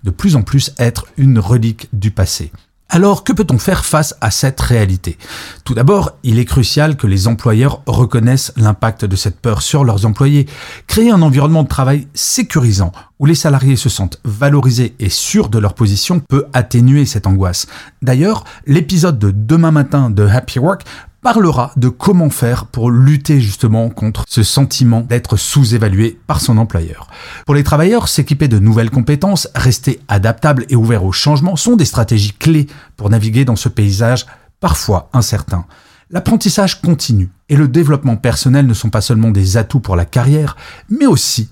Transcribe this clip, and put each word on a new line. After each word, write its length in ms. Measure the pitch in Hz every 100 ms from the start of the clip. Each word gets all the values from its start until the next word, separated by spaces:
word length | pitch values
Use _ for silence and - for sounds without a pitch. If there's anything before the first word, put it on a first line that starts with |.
de 60 | 98
plus 260 | 92 202 143
en 60 |
plus 300 | 101 139 - -
être 280 | 120 - - -
une 200 | 135 117
relique 500 | 95 123 113 110 -
du 180 | 104 101
passé. 400 | - 92 - 78 - _ _ _
Alors, 360 | 170 202 190
que 80 | -
peut-on 260 | 196 185 127
faire 260 | - 170
face 300 | - 156 151 -
à 100 | 110
cette 300 | - 135 -
réalité ? 580 | 120 117 101 92 - - - - - -
Tout 100 | -
d'abord, 380 | 110 135 202 - -
il 160 | 123 113
est 60 |
crucial 520 | 120 135 113 - 151 139
que 100 | 104
les 200 | 98 101
employeurs 540 | 117 120 107 139 - -
reconnaissent 640 | 123 123 123 113 135 - -
l'impact 480 | 107 101 113 -
de 120 | 104 95
cette 240 | 101 -
peur 220 | 120 107
sur 220 | - 147
leurs 220 | 127 104 107
employés. 400 | 104 139 147 139 - - - -
Créer 240 | 214 233
un 120 | 202
environnement 420 | 156 135 147 160
de 40 | 147
travail 380 | - 135 143 139
sécurisant, 760 | - - - 220 160 123 98 90 - - _
où 80 | 143
les 80 |
salariés 420 | 165 156 135 135 131
se 120 | 127
sentent 320 | - 95 -
valorisés 680 | - 104 139 143 131 117 117 -
et 100 | 104
sûrs 400 | - - 208 151
de 100 | 107
leur 160 | 101
position, 460 | - 107 101 - 180
peut 260 | - 135 -
atténuer 520 | 127 - 120 127 143
cette 220 | 139 107 98
angoisse. 400 | 95 92 87 - - - _
D'ailleurs, 440 | 123 127 185 214 - - -
l'épisode 520 | 151 139 180 175 127
de 120 | 101
Demain 420 | 101 110 165 165
Matin 360 | 151 139 143 127
de 180 | 101 104
Happy 320 | 120 - 127
Work 240 | 151 196 - - - _
parlera 480 | 247 233 175 135 120 -
de 120 | 120
comment 400 | - - 185 151
faire 380 | - 117 123 -
pour 240 | - 117
lutter 500 | 120 135 151 143 143
justement 480 | 110 95 120 113 113
contre 360 | - 107 110 113
ce 140 | -
sentiment 580 | 104 - 139 - 123 113
d'être 380 | 117 120 - 117
sous-évalué 840 | - 147 120 113 107 98 113 - -
par 160 | 147
son 160 | - 110
employeur. 500 | - 87 82 73 - - - - -
Pour 80 |
les 100 | 143
travailleurs, 440 | 143 151 175 233 -
s'équiper 380 | - 131 139 151
de 120 | 110
nouvelles 320 | 104 110 113
compétences, 580 | 135 117 147 190 185 -
rester 460 | - 127 - - 123 -
adaptable 600 | 101 107 113 151 135 -
et 80 | 120
ouvert 260 | 113 113
au 100 | 95
changement 440 | - 147 147 175 170
sont 200 | 233 240
des 100 | 147
stratégies 480 | - 110 110 101
clés 320 | - 160 156 143 - - -
pour 100 | 101
naviguer 380 | 113 110 110 131
dans 100 | 110
ce 140 | 95
paysage 560 | - 101 95 117 123 - - _ _
parfois 480 | 190 - - 92 -
incertain. 500 | 127 - 104 - 90 - - _ _ _
L'apprentissage 720 | 170 - 220 208 - 196 -
continu 480 | 165 151 - 107 92 _ -
et 80 | 147
le 120 | 147
développement 480 | 135 151 139 135 113
personnel 500 | 120 110 131 139 135
ne 80 |
sont 160 | 110 113
pas 100 | 107
seulement 300 | - 110 113
des 260 | 98 95 107
atouts 240 | 107 139
pour 160 | 104 90
la 80 |
carrière, 520 | 87 131 127 151 143 - - - -
mais 160 | 240 285
aussi 420 | 139 - - 107